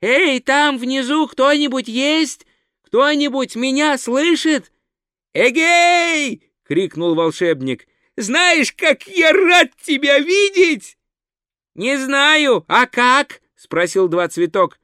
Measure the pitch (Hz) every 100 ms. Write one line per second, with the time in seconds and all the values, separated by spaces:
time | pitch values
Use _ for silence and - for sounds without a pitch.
0 | 190 262 359 262 254 277 294 269 247 269
1 | 247 302 311 - 262 294 294 262 240 226
2 | 277 311 311 - _ _ _ _ _ 226
3 | 277 302 285 262 254 226 262 262 302 277
4 | - 247 320 330 320 294 - _ _ _
5 | _ _ _ - 233 262 320 349 349 349
6 | 339 320 285 - _ _ _ 143 185 151
7 | 170 165 165 151 175 156 131 123 _ _
8 | _ - 202 277 359 339 262 - 330 285
9 | - 381 330 392 359 359 311 _ - 285
10 | 285 277 294 381 403 392 349 277 - _
11 | _ _ _ _ _ _ _ - 214 277
12 | 262 277 285 311 294 220 - 214 247 -
13 | 247 262 320 - _ _ - 156 175 196
14 | 185 170 170 - 170 196 175 _